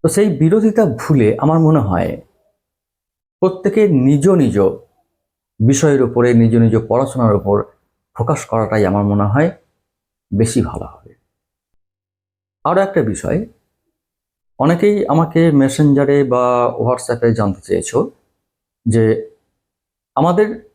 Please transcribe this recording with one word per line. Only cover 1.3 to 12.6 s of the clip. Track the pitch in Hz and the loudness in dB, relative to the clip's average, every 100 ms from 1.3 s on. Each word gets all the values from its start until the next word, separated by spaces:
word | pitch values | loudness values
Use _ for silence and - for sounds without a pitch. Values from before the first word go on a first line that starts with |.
| - | 0
আমার | 143 160 | 0 2
মনে | 156 156 | 2 2
হয় | 104 87 87 - - _ _ _ _ _ _ _ _ _ _ _ | 0 -2 -4 -8 -16 _ _ _ _ _ _ _ _ _ _ _
প্রত্যেকে | 185 185 202 220 208 | -4 -2 -4 0 2
নিজ | 143 131 147 170 | 2 2 2 2
নিজ | 185 127 95 95 - _ _ _ _ _ _ _ _ | 2 2 2 0 -2 _ _ _ _ _ _ _ _
বিষয়ের | 113 135 156 139 | 0 2 2 2
উপরে, | 123 120 120 | 0 2 2
নিজ | 120 113 117 | 4 4 4
নিজ | 113 110 113 | 2 0 0
পড়াশোনার | 117 135 131 117 101 | -2 -2 -2 0 0
উপর | 92 104 - _ _ _ _ - | 0 -2 -4 _ _ _ _ -8
ফোকাস | 117 143 - | -4 -4 -4
করাটাই | 113 110 107 98 | -4 -2 -2 0
আমার | 101 | 0
মনে | 101 101 | 0 0
হয় | 104 117 165 - _ _ _ _ _ _ _ 98 | 0 0 -2 -4 _ _ _ _ _ _ _ -4
বেশি | 117 123 | -2 -2
ভালো | 80 - - | -4 -8 -14
হবে। | - - _ _ _ _ _ _ _ _ _ _ _ _ _ _ _ | -18 -20 _ _ _ _ _ _ _ _ _ _ _ _ _ _ _